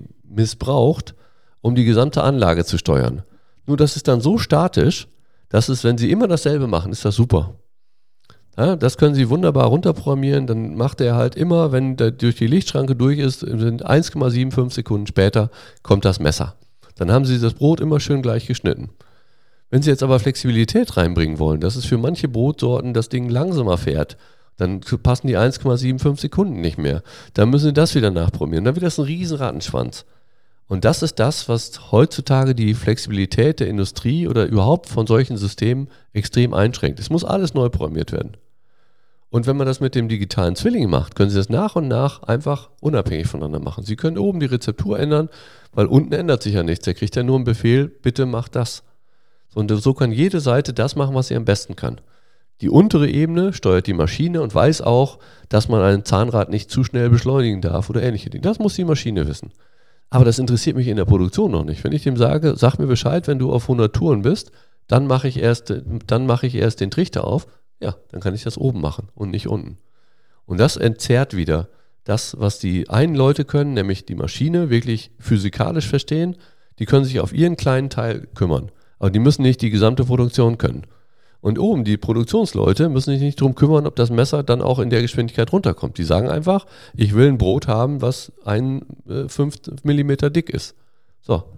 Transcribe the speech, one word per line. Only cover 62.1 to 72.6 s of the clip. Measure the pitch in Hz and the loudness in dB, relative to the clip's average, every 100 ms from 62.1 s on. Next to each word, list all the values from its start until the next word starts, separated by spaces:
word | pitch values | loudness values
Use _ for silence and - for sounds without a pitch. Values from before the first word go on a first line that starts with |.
| 123 | 0
sage, | 120 151 156 - | 2 2 0 2
„Sag | 120 - | 2 2
mir | 143 | 0
Bescheid, | 123 131 165 170 | 0 0 -2 -2
wenn | 139 | -2
du | 131 | 0
auf | 123 - | 0 0
hundert | 123 107 - | 0 0 0
Touren | 165 120 | 0 2
bist“, | 107 202 - - - - - | 0 -2 -4 -20 -20 -20 0
dann | 120 139 | 0 2
mache | 131 135 | 0 -2
ich | 127 | 0
erst, | 117 120 - 90 69 - - | 0 0 -2 -8 -6 -10 -2
dann | 113 131 | 0 2
mache | 120 127 | 0 0
ich | |
erst | 123 113 - | 0 -2 0
den | 98 | -2
Trichter | - 180 - - | -2 -2 -2 -2
auf. | 143 - - - - | -4 -6 -14 -20 -12
Ja, | 90 87 - | -10 -10 -14
dann | 87 | -8
kann | 95 | -6
ich | 101 | -6
das | 117 - | -8 -4
oben | 135 110 | -2 -2
machen | 76 - - | -4 -6 -12
und | - 98 | -10 -8
nicht | 98 107 | -6 -4
unten. | 104 - - - - - - - - | -6 -8 -16 -20 -20 -20 -20 -20 -20
Und | - 90 | -6 2
das | 123 - | 2 2
entzerrt | 117 113 - 123 135 | -2 -2 0 0 0
wieder | 95 80 78 85 - - - | -2 -2 -2 -4 -12 -20 -14
das, | - 107 - - | -6 -4 -6 -4
was | 101 | -4
die | - | -2